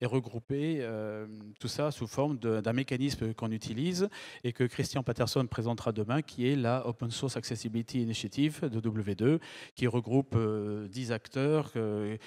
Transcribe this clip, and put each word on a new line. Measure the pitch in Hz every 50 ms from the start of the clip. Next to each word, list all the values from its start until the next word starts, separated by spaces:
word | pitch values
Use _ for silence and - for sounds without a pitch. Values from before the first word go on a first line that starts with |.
et | 123
regrouper, | 117 120 135 117 107 120 117 - - 139 139 147 160 160 143
euh, | 123 113 110 107 107 107 107 107 110 107 107 107 104 107 107 -
tout | - 117
ça | - - 147 151
sous | 139 - 123
forme | 110 - 135 139 151 147 113
de, | 117 113 110 110
d'un | 101 113 117
mécanisme | 127 139 - 131 123 139 143 127 - 113 110 113
qu'on | - 117 110
utilise | 110 110 - - 110 117 151 180 185 175 196 208 - - - - - - -
et | 123
que | 117 - 127
Christian | 117 - - 123 - - 139 123
Patterson | - 117 - 120 110 - 139 127 113
présentera | - - 113 120 117 - - 120 107
demain, | 110 104 107 127 156
qui | 151 - - 120 120 127
est | 143 139
la | 120 113 123 131 117
Open | 120 113 - 123 117
Source | 113 - 139 135 - 117
Accessibility | - - 123 110 - 113 110 117 117 - - 127
Initiative | 117 113 110 - - 101 - 139 143 156 147 - 175
de | 139 113 113
W | 107 117 107 110 98 101 98
deux, | 90 110 135 160 165 - - - - - - -
qui | - 127 120
regroupe, | 107 123 113 110 120 139 135 - -
euh, | 117 113 107 107 107 104 104 104 107 104 98
dix | 98 127 127 113 117
acteurs. | 110 - - - 131 135 147 156 156 143 - - 117
Euh, | 113 107 104 104 104 104 110 107 -